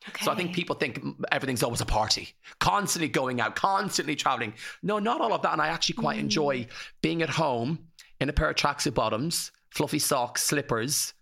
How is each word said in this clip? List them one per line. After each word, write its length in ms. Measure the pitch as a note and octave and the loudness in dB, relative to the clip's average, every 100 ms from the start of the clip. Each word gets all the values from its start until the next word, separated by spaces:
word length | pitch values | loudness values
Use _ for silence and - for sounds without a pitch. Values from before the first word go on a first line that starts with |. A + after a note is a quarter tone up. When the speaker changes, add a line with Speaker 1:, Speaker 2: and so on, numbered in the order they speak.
| - - | -14 -4
Speaker 1:
So 100 | E3+ | -2
I 40 | - | 0
think 140 | F3 | -2
Speaker 2:
Okay. 60 | F3+ | -2
Speaker 1:
people 200 | F3 - | -2 -2
think 240 | C#3+ A2+ | -2 -4
m-, 160 | C#3 - - | -8 -6 -2
everything's 320 | - C3+ B2 | 0 0 0
always 180 | C3 A#2 | 0 0
a 40 | A#2+ | 0
party, 500 | A2 G#2+ - F2+ - - - | 2 2 0 -4 -16 -12 -2
constantly 480 | - G3 F#3+ F3 D3+ | 2 2 2 0 0
going 320 | D#3+ B2+ B2 | 0 0 2
out, 140 | G#2+ - | 0 2
constantly 600 | G3 G3 G3 - D3 C#3+ | 2 2 0 -2 -2 0
traveling. 380 | D3 B2+ A2+ - - - | 0 0 -2 -6 -14 -6
No, 160 | E3+ G#3+ | -2 0
not 220 | G#3 D4+ | 0 0
all 120 | B3+ | 2
of 80 | F3+ | 2
that. 100 | F3 | 2
And 80 | D#3+ | 2
I 60 | D3+ | 0
actually 260 | E3 - E3+ | 0 -2 0
quite 220 | D#3 C#3+ | -2 0
Speaker 2:
Mm. 40 | |
Speaker 1:
enjoy 460 | C#3+ - C#3+ C3 A#2 - - - | 0 2 2 0 -4 -12 -16 -2
being 200 | D#3+ E3 | 0 0
at 80 | D#3 | 0
home 580 | C#3 D#3 B2 A#2+ D#3+ - - - - | 2 2 2 0 -4 -8 -20 -12 -4
in 80 | C3+ | -2
a 40 | |
pair 160 | D3 D3+ | 2 2
of 60 | D3 | 2
tracksuit 360 | - C#3 D#3 C3+ | 2 2 0 2
bottoms, 560 | A2 A2 D#3 - - - _ | 0 0 0 -2 -4 -10 _
fluffy 300 | - D3 D#3 | -2 0 0
socks, 440 | - C#3 A#2+ - | 2 2 0 0
slippers, 720 | - D3+ C#3 A2+ B2 C#3+ - - | 0 0 0 0 0 0 -2 -6